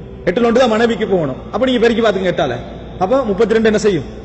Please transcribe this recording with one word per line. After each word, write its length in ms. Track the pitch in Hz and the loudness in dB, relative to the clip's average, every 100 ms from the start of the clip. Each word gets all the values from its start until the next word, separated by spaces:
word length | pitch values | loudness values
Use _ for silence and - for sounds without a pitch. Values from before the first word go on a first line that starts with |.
| - - - | -16 -8 -4
எட்டுல 180 | 190 | 0
ஒன்று 160 | 233 233 | 2 4
தான் 100 | 254 | 4
மனைவிக்கு 380 | 220 233 220 214 | 4 2 0 0
போகணும். 280 | 185 147 127 - | 0 0 -4 -8
அப்ப 140 | 208 262 | -2 0
நீங்க 220 | 247 233 | 2 2
பெருக்கி 140 | 226 | 2
பாத்துங்க, 320 | 226 190 190 | 0 0 0
எட்டால, 220 | 170 151 120 - - - - | 0 -2 -4 -8 -14 -14 -6
அப்ப 240 | 185 262 | 0 0
முப்பத்தி 300 | 233 190 220 | 0 0 2
ரெண்டு 160 | 226 220 | 2 2
என்ன 100 | 208 | 2
செய்யும், 240 | 208 175 123 - | 2 0 -2 -12